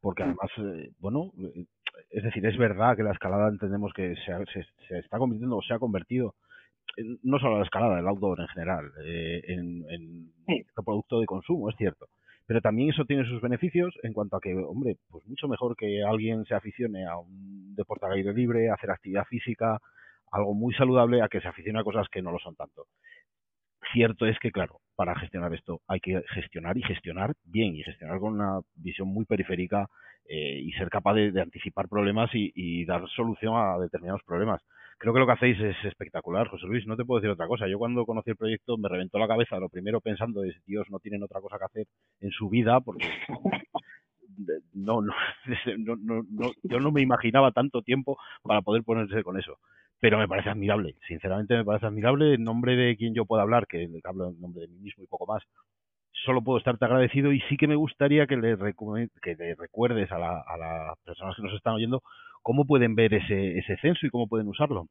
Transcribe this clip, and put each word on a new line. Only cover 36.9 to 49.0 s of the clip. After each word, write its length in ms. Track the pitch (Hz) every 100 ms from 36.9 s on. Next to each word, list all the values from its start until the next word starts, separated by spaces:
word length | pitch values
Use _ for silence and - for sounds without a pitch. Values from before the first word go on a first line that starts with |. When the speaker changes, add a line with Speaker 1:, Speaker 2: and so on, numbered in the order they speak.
| 110
Speaker 1:
te 80 |
puedo 160 | 123 120
decir 100 | 104
otra 160 | 92 101
cosa. 200 | 117 101
Yo 100 | 98
cuando 260 | 117 123
conocí 260 | 110 113 107
el 60 | 107
proyecto 400 | 110 113 - 113
me 120 | 101
reventó 280 | 90 92 101
la 100 | 110
cabeza, 300 | 113 120 95
lo 100 | 92
primero 300 | 92 95 113
pensando 400 | - 101 117 104
es, 100 | 98 - -
"Dios, 200 | 104 98
no 80 | 98
tienen 240 | 104 101
otra 180 | 101 95
cosa 160 | 98 101
que 80 |
hacer 220 | 95 110 107 _ _ _
en 100 | 98
su 180 | - 104
vida", 300 | 113 113 127
porque 260 | 127 87 - - -
<laughs> 400 | 123 190 - - - - - _ _ - - 95 78 73
no, 260 | 98 98 113
no, 120 | 104 - - -
<laughs> 340 | 120 120 123 104
no, 180 | 110 117
no, 260 | 107 113 107
no, 220 | 107 120 113
yo 160 | 92 120
no 100 | 143
me 80 | 147
imaginaba 520 | 131 123 117 117 135
tanto 280 | 120 139 123
tiempo 360 | 107 131 135 135 - -
para 180 | - 107
poder 220 | 101 110
ponerse 400 | 113 113